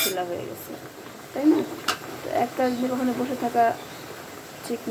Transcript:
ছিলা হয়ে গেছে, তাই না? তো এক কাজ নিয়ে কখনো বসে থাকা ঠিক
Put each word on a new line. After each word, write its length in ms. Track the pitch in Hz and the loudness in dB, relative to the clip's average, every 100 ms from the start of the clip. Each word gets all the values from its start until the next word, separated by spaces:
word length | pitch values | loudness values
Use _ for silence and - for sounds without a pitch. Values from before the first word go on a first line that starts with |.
ছিলা 220 | 196 185 175 | 2 0 -2
হয়ে 140 | 175 - | -4 -6
গেছে, 220 | - - - - - - - - | -8 -10 -10 -12 -14 -14 -14 -8
তাই 140 | - 302 | 4 6
না? 80 | 320 - - - - - - | 6 4 -2 -2 -2 -4 -8
তো 60 | - - | -2 0
এক 80 | 240 - | 2 2
কাজ 120 | 254 240 | 2 2
নিয়ে 120 | 254 | 0
কখনো 180 | 254 254 240 | 2 2 2
বসে 160 | 254 247 | 0 0
থাকা 200 | 240 233 233 - - - - - - - - - - | 2 6 6 4 -6 -12 -12 -12 -12 -12 -12 -10 -6
ঠিক 160 | 233 - | -4 -2